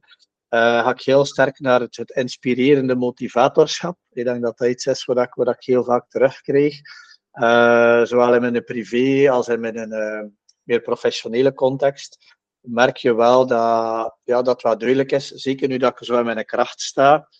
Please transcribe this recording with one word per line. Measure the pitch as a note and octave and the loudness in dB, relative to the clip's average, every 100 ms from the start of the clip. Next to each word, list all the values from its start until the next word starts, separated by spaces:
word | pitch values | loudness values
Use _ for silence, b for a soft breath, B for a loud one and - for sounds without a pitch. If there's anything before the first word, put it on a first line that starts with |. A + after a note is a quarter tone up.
| b b _ _ _ | b b _ _ _
eh, | A#2 | 0
ga | A#2 A#2 A#2 | 2 2 0
ik | B2 | -2
heel | - C3+ C#3 | 0 2 2
sterk | - C3 - | 0 -2 -2
naar | C3+ B2 | 0 0
het, | A#2 - | 0 -8
het | A#2 | -8
inspirerende | - B2 - C3 B2 C3 C#3+ C3 B2+ | -6 -6 -6 -4 0 2 2 2 -2
motivatorschap. | B2 - A#2 A#2 C#3 D#3 D#3 - E3+ F3+ _ | -4 -6 -6 0 2 2 0 -2 -10 -12 _
Ik | - A#2+ | -8 -6
denk | B2 | -4
dat | A#2+ A2 | -4 -2
dat | A#2+ | -4
iets | B2 - | -2 -4
is | C3 - | -4 -2
wat | B2 | -2
ik, | A#2+ | -2
wat | - B2 | -2 -4
ik | A#2 | -4
heel | - B2 | -2 0
vaak | A#2+ B2 - | 0 -2 -2
terugkreeg. | A2+ C3 - - C#3 D3 C#3+ B B B B _ | -2 -2 -2 -2 0 0 -2 B B B B _
Eh, | - A#2 A#2 A#2+ A#2 A#2 A#2 | -4 2 4 4 4 4 4
zowel | A2+ B2 A#2+ | 2 2 2
in | A#2+ | 2
mijn | B2 A#2 | 0 -4
privé | - B2 G2 A#2 C3 C3+ C#3 | -6 -10 -6 -2 0 2 2
als | B2 A#2+ | 2 -2
in | A#2 | -4
mijn, | A2+ A2+ A2 | -4 -8 -10
eh, | A2 G#2+ G#2+ G#2+ - _ _ | -8 -6 -8 -12 -18 _ _
meer | - A#2 | -4 -4
professionele | - A#2 A#2+ - A#2 A2+ C#3 | -4 -4 -4 -4 -4 0 0
context | C3+ C3 C3+ C#3 C#3 - _ _ _ _ _ | 0 -2 0 -2 -4 -10 _ _ _ _ _
merk | - A#2 B2+ - | -6 0 0 2
je | C3+ A2+ | 0 2
wel | A#2 B2+ B2+ | 4 4 4
dat, | A#2 A2+ A2+ A2+ A2+ A2+ - | 0 0 0 -2 -4 -6 -10
ja, | - B2 | -4 -2
dat | B2 B2 | -2 -2
wat | A#2 A2 | -2 -2
duidelijk | A2+ C3 C3+ | 0 0 0
is. | C#3 C#3 | -4 -6
Zeker | - C3 C3+ C#3 | -10 -6 -4 -4
nu | B2+ | -2
dat | B2+ | -2
ik | - A2+ | -2 -4
zo | A#2+ | -2
in | A#2 | -2
mijn | A2 G#2+ | -4 -4
kracht | A#2 A#2+ - | -4 -4 -6
sta, | - - C3+ D#3 - | -8 2 4 4 0